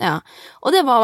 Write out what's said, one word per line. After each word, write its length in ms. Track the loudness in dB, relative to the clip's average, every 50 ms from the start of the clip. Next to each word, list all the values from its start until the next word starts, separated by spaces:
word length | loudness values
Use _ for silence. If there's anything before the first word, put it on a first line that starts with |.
| -4
ja. 140 | -4 -4 -6 -8 -14 -20 -20 -20 -20 -18 _
Og 160 | -4 0 0
det 60 | 0 2
var 160 | 2 2 2